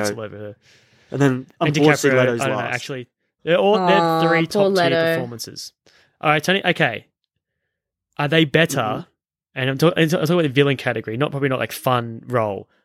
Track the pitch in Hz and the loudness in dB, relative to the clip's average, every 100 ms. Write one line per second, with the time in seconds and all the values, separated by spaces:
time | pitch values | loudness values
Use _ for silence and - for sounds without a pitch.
0 | 104 104 104 101 104 - _ _ _ _ | -2 -4 -12 -12 -16 -16 _ _ _ _
1 | - 131 139 127 127 - 160 151 151 139 | -10 0 0 0 -8 -4 -2 4 4 4
2 | 143 127 123 120 135 127 120 123 - 131 | 4 4 2 0 -2 -4 -4 -6 -8 -12
3 | 120 _ _ _ 160 180 196 208 180 190 | -14 _ _ _ 0 2 4 4 4 4
4 | 165 160 165 165 165 208 196 190 170 165 | 2 2 2 2 0 0 2 2 2 2
5 | 165 165 120 117 - - - _ _ _ | 0 -2 -6 -12 -14 -14 -18 _ _ _
6 | _ - 156 151 180 196 190 170 139 104 | _ -6 0 0 0 0 0 0 -2 -2
7 | - _ _ _ _ _ _ _ _ _ | -14 _ _ _ _ _ _ _ _ _
8 | _ - 147 160 151 156 165 139 107 120 | _ -6 0 2 4 2 2 0 -2 -6
9 | - _ _ _ _ 135 131 135 156 170 | -10 _ _ _ _ -6 -4 2 2 2
10 | 165 175 156 180 151 127 139 131 127 117 | 0 0 0 0 2 2 2 0 -4 -6
11 | 107 117 151 139 139 123 113 - 131 123 | -6 -4 -4 -2 -2 -2 -4 -4 0 0
12 | 117 113 - 123 107 98 - _ | -2 -12 -4 -2 -2 -4 -12 _